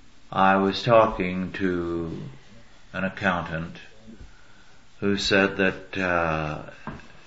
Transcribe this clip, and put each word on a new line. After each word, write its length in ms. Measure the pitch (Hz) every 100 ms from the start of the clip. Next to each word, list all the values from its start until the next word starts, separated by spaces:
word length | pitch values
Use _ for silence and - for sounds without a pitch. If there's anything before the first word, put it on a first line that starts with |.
| - - -
I 260 | 95 95 98
was 260 | 98 98
talking 680 | 127 113 110 104 90 92 90
to 680 | - 95 87 85 85 82 - 139 - - - - - -
an 120 | 92
accountant 720 | 95 - 101 87 82 82 85 - - - - - - - - - - - - -
who 160 | 101 101
said 400 | - 101 98 98
that, 420 | 95 - - 98
uh, 640 | 92 87 82 78 78 76 - - - - - -